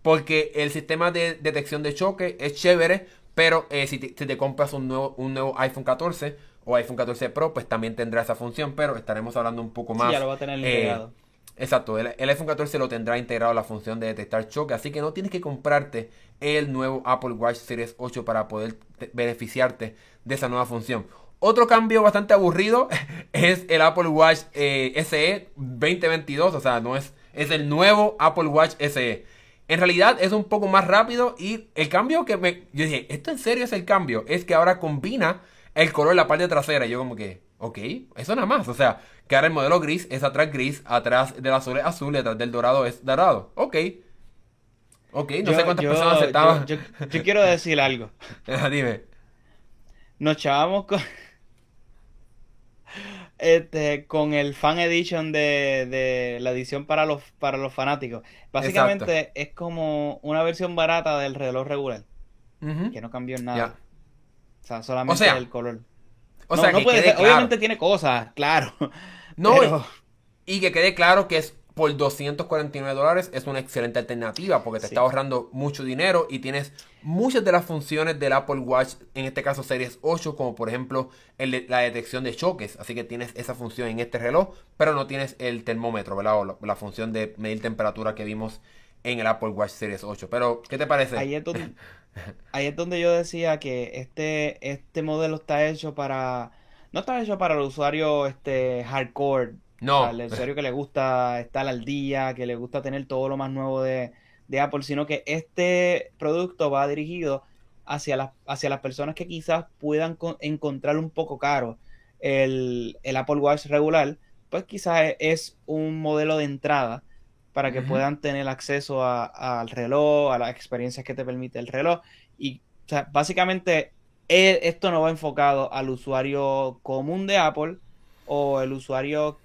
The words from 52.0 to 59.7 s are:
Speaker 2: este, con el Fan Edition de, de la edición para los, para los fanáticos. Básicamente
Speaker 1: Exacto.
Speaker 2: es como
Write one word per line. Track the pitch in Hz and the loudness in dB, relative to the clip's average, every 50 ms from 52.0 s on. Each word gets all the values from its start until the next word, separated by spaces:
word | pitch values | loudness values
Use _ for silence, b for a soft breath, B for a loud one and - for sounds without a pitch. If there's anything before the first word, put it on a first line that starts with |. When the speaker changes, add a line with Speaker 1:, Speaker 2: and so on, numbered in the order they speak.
| - - - - - - _ - - - - - - - _ _ - B B 202 202 202 202 185 180 170 B - | -20 -20 -20 -20 -20 -20 _ -20 -20 -20 -20 -20 -20 -20 _ _ -20 B B -16 -16 -16 -16 -18 -18 -20 B -2
Speaker 2:
este, | - 170 165 165 - - - 156 151 147 147 143 147 - | 4 6 6 6 4 0 -6 -2 -2 -2 -2 -4 -4 -4
con | - 156 151 151 151 | -2 0 0 2 0
el | 147 143 143 135 | 0 0 -2 -2
Fan | - - 151 160 175 | 0 0 2 2 2
Edition | 175 170 170 170 175 170 180 165 160 156 | 2 2 2 0 0 0 -2 -4 -4 -2
de, | 151 151 147 147 143 143 139 135 135 135 131 123 | 0 0 2 2 2 2 2 0 0 -2 -2 -2
de | 131 131 131 127 127 127 123 123 120 120 | -2 -2 0 0 0 0 -2 -4 -4 -4
la | 123 127 | -4 -4
edición | 127 127 127 - 143 139 143 | -4 -4 -6 -6 -8 -8 -4
para | - 156 156 156 | 0 2 2 2
los, | 156 147 143 - - _ - | 2 0 -4 -6 -14 _ -6
para | 147 139 135 135 | -4 -4 -2 -2
los | 135 131 - | -4 -6 -4
fanáticos. | - 131 139 147 139 139 120 117 110 - b b b b b | -4 -2 -2 -2 -2 -4 -8 -10 -12 -14 b b b b b
Básicamente | - 135 127 135 151 - 131 202 202 196 214 | -4 -4 -2 0 2 4 4 4 2 0 -2
Speaker 1:
Exacto. | 175 165 156 151 - - | 0 0 0 -2 -4 -6
Speaker 2:
es | - 147 - - | -10 -10 -10 -10
como | - 170 170 | -10 -10 -8